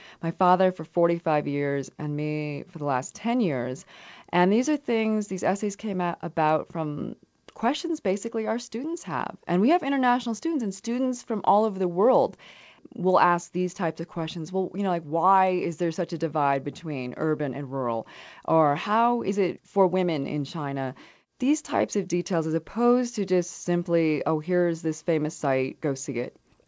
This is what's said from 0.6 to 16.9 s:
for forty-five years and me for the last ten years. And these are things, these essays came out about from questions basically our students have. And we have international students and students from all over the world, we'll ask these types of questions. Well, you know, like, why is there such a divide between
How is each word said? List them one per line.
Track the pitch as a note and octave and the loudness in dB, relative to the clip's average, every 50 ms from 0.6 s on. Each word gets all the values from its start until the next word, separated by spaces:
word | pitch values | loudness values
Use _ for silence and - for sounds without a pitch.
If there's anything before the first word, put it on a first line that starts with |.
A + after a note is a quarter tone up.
| F#3+ F#3 | 4 2
for | F3+ - D#3 | 2 -2 -6
forty-five | - - F3 E3+ F3 E3+ E3+ - E3+ D3+ D3+ D3 | -4 0 2 4 4 2 2 0 0 0 0 0
years | C#3+ C#3+ C#3+ C#3+ C#3 C#3+ C#3 C3+ - - - | 0 -2 -2 0 0 0 -2 -4 -6 -8 -8
and | D3 D3 D3 | -6 -6 -4
me | D3 D3+ D3+ D3+ D3+ D3+ D3+ C#3+ C#3 - - | -4 -4 -4 -4 -4 -4 -4 -6 -8 -10 -12
for | - D#3 | -10 -6
the | D3 | -2
last | C#3+ C3 B2+ B2+ - - | -2 0 -2 -2 -6 -10
ten | - - A#3 A#3+ B3+ | -6 -4 -2 0 0
years. | A3 E3 C#3 B2 A#2+ B2+ B2+ F3 - - - - - - - - - _ | 0 0 0 -2 -2 -4 -6 -8 -12 -18 -20 -20 -20 -20 -20 -20 -8 _
And | - F3+ F3+ F#3+ | 2 4 4 4
these | G#3 A#3 B3+ D4+ | 4 4 2 2
are | D4+ C#4+ | 0 -2
things, | - - A#3 A3 A3 A3 G#3+ G#3+ G#3 - | -2 -2 0 0 0 0 0 -2 -2 -4
these | G3 F3+ G3+ | -4 -2 0
essays | F3 G3+ G3 A3 G3+ G3 | 0 0 0 -2 -6 -6
came | - - G#3+ F#3+ F#3 | -6 -6 -4 -4 -2
out | F3+ F3 - - | -2 -4 -4 -6
about | - E3+ - D#3+ D#3 D#3 D#3 D3+ - - | -8 -6 -2 0 2 2 2 2 0 -4
from | - E3 D#3 D3+ D3 D#3+ - - - - _ _ _ _ _ - | -6 -6 -6 -4 -4 -6 -6 -8 -10 -12 _ _ _ _ _ -20
questions | - - A3 A#3+ D4 - - E4 D#4+ - | -8 -4 -2 -2 -2 -2 -4 -6 -4 -2
basically | - F#3+ G3 G3+ - A3+ A#3 A3+ A3 | -2 -2 -2 -2 -4 -6 -6 -4 -2
our | G#3+ A3+ A#3+ | -2 -4 -4
students | - - - A#3 C#4 D#4+ E4 - | -6 -8 -8 -6 -6 -6 -6 -8
have. | - F#3 D3 B2 - - - - - | -8 -6 -6 -4 -6 -6 -8 -10 -4
And | - F3 F3+ | 0 2 4
we | G#3 C4+ | 4 4
have | E4+ F4 | 4 2
international | - C#4 C#4 C4+ B3+ B3 B3 B3+ - A#3+ A3 | 2 0 0 2 2 2 2 2 0 -4 -6
students | - - E4 E4 C4+ A3+ | -4 -4 -2 -2 -2 -2
and | G3 F#3 | -4 -6
students | - - A3+ A#3+ B3 C4 B3+ B3 A#3+ | -6 -6 -4 -2 -2 -2 -2 -4 -4
from | - - A3+ G3+ - | -6 -6 -4 -2 2
all | - G3 G#3+ A3 | 2 4 4 4
over | A3 F#3+ F#3 | 2 0 0
the | F#3+ F3 | -2 -2
world, | E3+ F3+ G#3 C4 A#3 D#3 A#2 F#3 - - - - - - - - - _ - - - - | 2 2 4 4 6 4 4 2 -2 -8 -20 -20 -20 -20 -20 -20 -20 _ -20 -16 -8 -4
we'll | F3 F#3 F3+ - | 0 2 4 4
ask | E3 F3 F3 E3+ - - | 6 4 2 2 -2 -4
these | - F#3 F3+ F3 - | -4 -4 -4 -4 -4
types | - F#3 D#3+ D#3+ - | -4 -4 -4 -4 -6
of | E3 - | -8 -8
questions. | - F3 D#3+ D#3+ - E3+ D#3 E3+ | -6 -6 -6 -6 -6 -8 -8 -4
Well, | F#3 F#3+ F#3+ - - | -4 -4 -4 -4 -4
you | G3+ | -2
know, | G3+ F#3+ | -2 0
like, | F3 E3+ E3+ | -2 -2 -2
why | C#3+ D#3 E3 E3 F#3+ G3 F#3+ F#3+ F#3 | -2 -2 2 4 6 6 6 6 4
is | F#3 F3+ - E3+ D#3 | 2 0 -2 -2 -2
there | - F3 E3 | -2 -2 -2
such | D#3+ - E3+ - | -2 -2 -4 -4
a | F3 D3+ | -4 -4
divide | E3 D3+ D#3 D#3 C#3+ C#3 C#3 C#3 C#3 | -4 -2 0 0 2 2 2 0 -2
between | D3 D3 - E3+ D#3 | -6 -10 -8 -8 -8